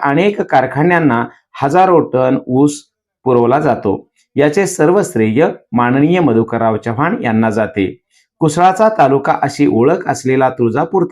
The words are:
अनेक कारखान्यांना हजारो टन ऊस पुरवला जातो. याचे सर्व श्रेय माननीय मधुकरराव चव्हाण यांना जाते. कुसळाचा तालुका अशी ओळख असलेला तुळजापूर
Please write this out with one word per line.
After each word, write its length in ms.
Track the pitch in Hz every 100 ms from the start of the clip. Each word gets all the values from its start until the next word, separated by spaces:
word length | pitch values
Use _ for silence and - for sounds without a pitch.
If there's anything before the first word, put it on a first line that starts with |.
अनेक 380 | 139 147 208 208
कारखान्यांना 840 | 185 139 127 139 170 170 156 117 120 - _ -
हजारो 380 | 139 180 190 170 120
टन 280 | 127 127 139 -
ऊस 360 | 127 147 147 - _ _ _ 127
पुरवला 340 | 120 117 139
जातो. 360 | 151 110 101 98 - _ _ 135
याचे 300 | 147 147 185
सर्व 360 | 180 156 196
श्रेय 440 | - 113 110 113 175 - _
माननीय 480 | 120 120 135 151 180
मधुकरराव 560 | 143 110 110 117 113 107
चव्हाण 400 | 120 113 160 233
यांना 280 | 120 110 113
जाते. 360 | 107 104 104 95 - _ _ _ _
कुसळाचा 480 | 160 170 185 185 220 220
तालुका 400 | 139 139 156 151
अशी 240 | 143 - 143
ओळख 340 | 110 135 143 -
असलेला 400 | 131 127 131 131
तुळजापूर 540 | 127 117 120 165 190 165